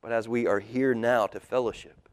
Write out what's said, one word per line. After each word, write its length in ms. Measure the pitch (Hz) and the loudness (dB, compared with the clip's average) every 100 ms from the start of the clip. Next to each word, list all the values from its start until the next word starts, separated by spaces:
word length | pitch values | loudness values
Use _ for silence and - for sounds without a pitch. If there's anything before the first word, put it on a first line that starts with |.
But 100 | - | -2
as 160 | 117 113 | -4 0
we 200 | 120 120 | 0 2
are 120 | 101 | 0
here 340 | 101 127 135 | 0 0 0
now 340 | 120 117 123 101 | 2 2 2 0
to 120 | 104 | -4
fellowship 680 | - 123 120 - 78 78 _ | -4 -2 -2 -6 -16 -20 _